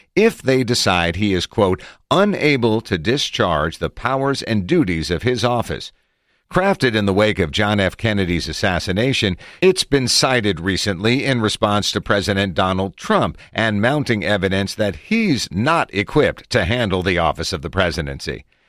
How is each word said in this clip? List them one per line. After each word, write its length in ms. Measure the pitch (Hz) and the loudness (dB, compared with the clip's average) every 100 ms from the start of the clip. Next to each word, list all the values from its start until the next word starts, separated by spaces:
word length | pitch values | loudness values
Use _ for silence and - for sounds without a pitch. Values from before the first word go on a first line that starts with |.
| _ - | _ 2
if 240 | 220 - | 2 2
they 240 | - 131 | 0 2
decide 520 | 117 120 - 90 85 87 | 2 0 2 2 0 0
he 180 | 104 | 0
is, 140 | 92 - | 0 -2
quote, 340 | - 98 92 - - - | 0 2 2 -6 -12 -2
"unable 680 | 165 208 180 151 139 113 110 | 2 2 2 2 2 2 0
to 180 | - 92 | -2 -2
discharge 800 | 78 139 - - 98 78 80 - | 0 0 -2 0 0 2 0 -2
the 100 | 80 | -6
powers 540 | - 120 135 135 135 | -4 -4 -2 0 -2
and 240 | - 110 90 | -2 -2 2
duties 420 | 175 104 82 76 | 2 2 0 -2
of 140 | 85 | -2
his 200 | 117 123 | 0 0
office." 480 | 120 120 - - - - _ _ _ _ _ | 0 0 -2 -6 -10 -20 _ _ _ _ _
Crafted 460 | - 190 185 131 | 0 2 2 2
in 140 | 107 101 | 2 2
the 40 | |
wake 280 | 95 107 101 | 4 2 2
of 100 | 82 | -2
John 300 | 71 104 107 | 0 0 2
F. 180 | 92 - | 0 0
Kennedy's 500 | 113 101 90 87 - | -2 0 0 -2 -4
assassination, 880 | 76 104 87 - 92 127 127 104 87 - - | -4 -2 -2 -2 -2 0 0 -2 -2 -8 0
it's 220 | 185 185 | 2 2
been 240 | - 139 123 | 2 0 2
cited 520 | - 143 127 104 80 | 0 2 2 0 -2
recently 640 | 90 92 110 87 107 127 135 | -2 -2 -2 0 0 0 0
in 160 | 123 | 0
response 500 | 107 - 107 104 98 | 0 0 0 0 -2
to 80 | 101 | -4
President 540 | - 104 95 98 101 | 0 0 0 0 0
Donald 440 | 85 92 95 95 - | 0 0 0 -4 -6
Trump 380 | - 208 107 - - | -2 0 0 -4 -10
and 300 | - 110 104 | -4 -2 2
mounting 420 | 113 151 131 110 | 0 0 0 -2
evidence 520 | 85 104 95 95 98 - | 0 0 0 0 -2 -2
that 200 | 104 82 - | -4 -4 -4
he's 400 | 226 214 127 - | 0 0 0 -2
not 420 | 85 127 165 - | -2 0 0 -2
equipped 600 | - 101 151 110 - - | -4 -2 2 0 -2 -2
to 140 | 120 87 | -2 0
handle 360 | 123 110 92 | 0 0 0
the 160 | 90 85 | 0 0
office 340 | 82 73 82 | 0 0 -4
of 120 | 85 | -6
the 80 | 76 | -4
presidency. 760 | 92 90 82 71 69 - 62 - _ | -2 -2 -2 -6 -6 -8 -10 -12 _